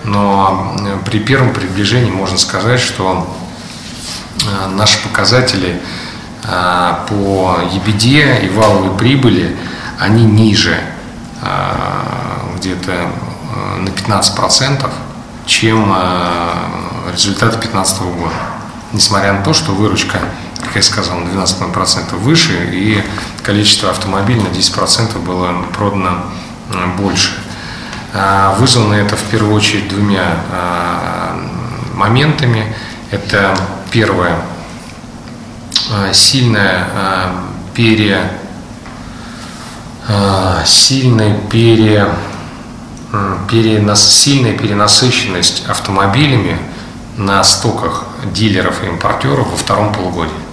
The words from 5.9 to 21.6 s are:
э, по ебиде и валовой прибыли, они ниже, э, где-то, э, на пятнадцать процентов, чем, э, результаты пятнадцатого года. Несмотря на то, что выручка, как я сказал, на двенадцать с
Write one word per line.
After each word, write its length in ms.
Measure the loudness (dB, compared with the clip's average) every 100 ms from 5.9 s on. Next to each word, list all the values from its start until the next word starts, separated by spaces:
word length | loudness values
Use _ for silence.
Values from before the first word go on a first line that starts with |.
| -10 -12 -12 -14 -12
э, 500 | -4 0 2 2 2 0 -2
по 520 | 0 2 2 2 2 0
ебиде 680 | -2 0 2 4 6 6 4
и 60 | 2
валовой 480 | 4 4 4 2 2
прибыли, 580 | 4 6 6 4 2 -4 -8 -10 -10 -4
они 260 | 2 6 6
ниже, 520 | 8 6 4 2 0 -4 -10 -12 -12 -14 -8
э, 1160 | -4 -2 -2 -2 -2 -4 -4 -4 -6 -6 -6 -6
где-то, 340 | -4 -4 -4
э, 880 | -4 -4 -6 -8 -10 -8 -6 -6 -4
на 100 | -4
пятнадцать 460 | -4 0 0 0 0
процентов, 560 | 0 2 2 0 -2 -6 -10 -14 -14 -14 -2
чем, 480 | 2 4 4 4 2
э, 560 | 2 0 0 0 -2 -2 -4 -6 -6 -6 -6
результаты 440 | -2 -2 2 0 0
пятнадцатого 520 | -2 -2 0 -2 -4
года. 200 | -4 -4 -4 -6 -10 -12 -14 -6
Несмотря 420 | 0 2 2 2
на 100 | 2
то, 100 | 2
что 180 | 0 0
выручка, 480 | 2 2 2 -2 -2 -4 -8 -12 -10
как 140 | -4 0
я 60 |
сказал, 360 | 0 0 -2 -4
на 80 | -4
двенадцать 300 | -2 -2
с 40 | -2